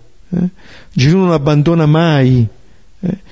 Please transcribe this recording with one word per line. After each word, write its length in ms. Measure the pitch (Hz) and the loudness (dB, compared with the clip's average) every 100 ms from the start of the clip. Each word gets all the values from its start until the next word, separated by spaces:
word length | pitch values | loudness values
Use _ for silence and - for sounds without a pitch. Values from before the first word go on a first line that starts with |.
| - - - | -20 -20 -10
eh. 180 | 175 180 - - - - | -6 -6 -8 -20 -20 -12
Gesù 240 | - 127 185 | -2 0 2
non 160 | 185 | 0
abbandona 540 | 160 143 151 147 170 156 | 0 0 0 0 0 2
mai, 600 | 156 170 147 127 127 113 - - - - - | 2 2 2 2 0 -2 -6 -20 -20 -20 -12
eh, 180 | 185 185 - | -8 -8 -12